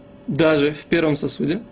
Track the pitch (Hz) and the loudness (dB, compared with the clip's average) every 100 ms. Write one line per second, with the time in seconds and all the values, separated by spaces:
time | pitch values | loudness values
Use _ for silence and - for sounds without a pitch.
0 | - - - 143 156 156 143 147 - 170 | -20 -16 -8 0 2 4 2 -2 -2 0
1 | 160 147 139 - 143 185 - | 2 0 -2 -4 -2 -4 -8